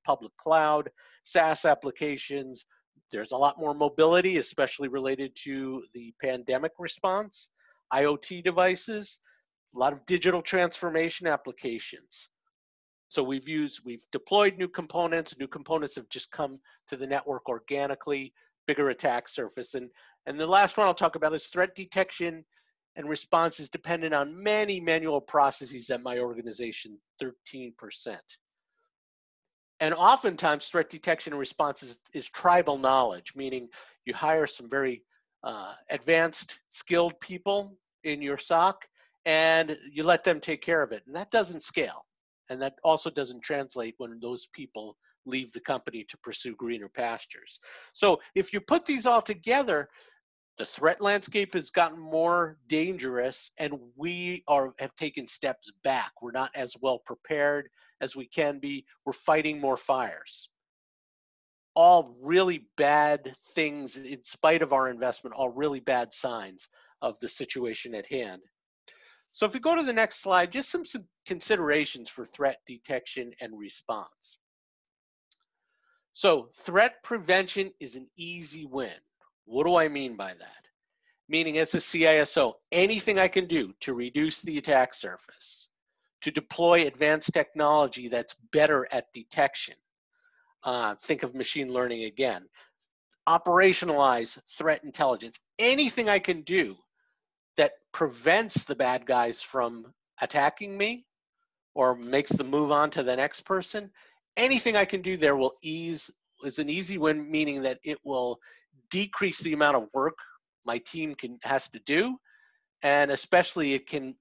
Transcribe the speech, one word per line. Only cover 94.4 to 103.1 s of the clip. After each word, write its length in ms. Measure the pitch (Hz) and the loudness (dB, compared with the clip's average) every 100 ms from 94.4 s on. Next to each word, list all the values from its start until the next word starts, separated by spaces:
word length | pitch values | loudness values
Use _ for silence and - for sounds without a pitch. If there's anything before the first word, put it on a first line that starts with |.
| _ - | _ -4
threat 260 | 156 151 | 0 0
intelligence. 560 | 147 - 139 117 113 - _ - | -2 0 0 0 -6 -16 _ 0
Anything 520 | 233 269 277 - 220 | 2 4 2 0 2
I 80 | 202 | 2
can 240 | 185 170 | 2 -4
do 340 | 147 185 123 95 _ _ _ _ _ _ _ - | 0 0 0 -4 _ _ _ _ _ _ _ 2
that 160 | 147 - _ | 2 0 _
prevents 720 | - 156 117 127 190 226 - | -2 -2 0 4 4 4 -2
the 120 | - 127 | -2 0
bad 280 | 123 127 | 0 0
guys 380 | 120 123 120 113 | 0 2 2 -2
from 500 | - 131 117 117 113 _ _ - | -6 -2 -2 -4 -16 _ _ -8
attacking 560 | 127 147 143 - 202 196 | -4 0 0 0 -8 -4
me 280 | 208 240 _ _ _ _ _ _ _ | -4 -4 _ _ _ _ _ _ _
or 200 | - 127 | 2 2
makes 360 | 123 120 135 143 | 2 0 0 2
them 180 | - 131 | -2 0
move 220 | 143 147 | 0 2
on 200 | 147 151 | 4 2
to 120 | 156 | 0
the 120 | 127 | -2